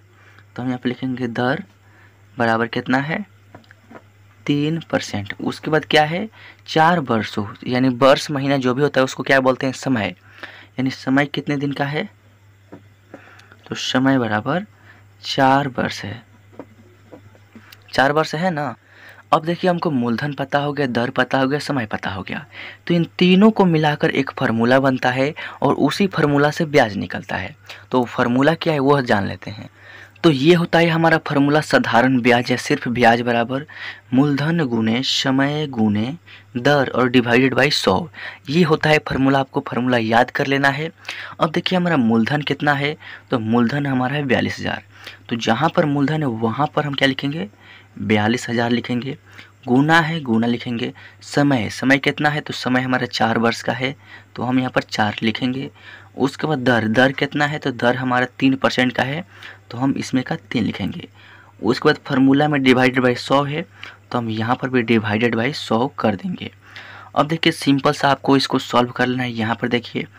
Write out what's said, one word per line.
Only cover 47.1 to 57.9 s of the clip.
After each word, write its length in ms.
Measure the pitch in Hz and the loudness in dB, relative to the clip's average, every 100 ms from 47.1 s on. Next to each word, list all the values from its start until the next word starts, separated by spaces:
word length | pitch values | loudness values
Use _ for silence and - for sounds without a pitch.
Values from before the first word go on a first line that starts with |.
| 131 143 156 208 - - - - - | -2 -6 -6 -10 -14 -20 -20 -20 -10
बयालीस 480 | 104 107 107 123 - | -2 0 0 -2 -4
हजार 220 | 117 117 | -2 0
लिखेंगे, 460 | 117 117 123 131 147 - - - _ - | -2 -2 -6 -6 -10 -16 -20 -20 _ 0
गुना 320 | 123 151 165 | 2 4 4
है, 200 | 156 165 | 2 -2
गुना 260 | 135 113 117 | -2 0 0
लिखेंगे, 440 | 120 127 117 123 - - - | -2 -6 -6 -8 -10 -20 -20
समय, 460 | - - 143 131 98 | -4 0 2 0 -2
समय 280 | - 131 135 | -4 2 2
कितना 320 | 147 143 151 | 2 0 -2
है? 120 | 147 | -2
तो 120 | - | -6
समय 280 | - 123 127 | -6 -2 0
हमारा 240 | 127 127 123 | 0 -2 -2
चार 300 | - 113 113 | -2 0 2
वर्ष 240 | 113 117 | 0 0
का 120 | - | -4
है, 220 | 123 131 147 - - - - | -4 -6 -8 -16 -20 -18 -8
तो 80 | |
हम 160 | 117 131 | -2 0
यहाँ 120 | 127 | 0
पर 100 | - | -2
चार 320 | - - 107 104 | -2 -2 -2 0
लिखेंगे। 460 | 110 107 131 131 143 - - - - - | -2 -2 -4 -4 -10 -14 -20 -20 -16 -2
उसके 300 | 139 - 156 | -2 -2 -2
बाद 120 | 147 | 0
दर, 280 | 123 120 107 | 2 2 2
दर 240 | 117 135 | 4 2
कितना 340 | 139 143 147 147 | 2 -4 -2 -2
है? 140 | 147 | -2
तो 120 | 143 | -6
दर 240 | 120 120 | 0 0